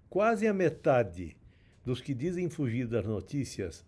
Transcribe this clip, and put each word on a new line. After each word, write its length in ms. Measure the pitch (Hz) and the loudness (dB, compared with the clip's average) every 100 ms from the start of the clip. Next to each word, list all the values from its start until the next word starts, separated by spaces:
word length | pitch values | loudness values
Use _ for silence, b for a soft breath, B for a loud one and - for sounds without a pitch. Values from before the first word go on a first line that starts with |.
| - | -4
Quase 380 | 185 220 214 220 | 0 2 4 2
a 40 | |
metade 840 | 196 165 - 160 127 101 87 82 - b b b b | 4 2 2 4 4 4 -4 -10 -12 b b b b
dos 160 | 123 127 | -6 -4
que 120 | - | -4
dizem 380 | 123 170 180 180 | -4 -4 -2 -4
fugir 380 | - 131 117 117 | -2 -2 -2 -2
das 180 | 113 101 | -2 0
notícias 800 | 104 - 143 - - 87 - | -4 -4 -4 -4 -6 -8 -8